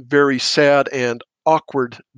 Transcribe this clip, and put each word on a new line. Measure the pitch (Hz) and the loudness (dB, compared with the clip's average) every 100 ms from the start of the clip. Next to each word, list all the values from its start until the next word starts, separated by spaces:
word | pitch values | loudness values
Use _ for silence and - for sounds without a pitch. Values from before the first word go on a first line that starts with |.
very | 123 143 143 127 | -2 0 2 0
sad | - 160 143 143 135 | -2 2 4 2 0
and | 131 123 120 - _ 160 | -4 -4 -6 -12 _ -2
awkward | 160 - 139 123 - _ | -2 -2 -6 -6 -8 _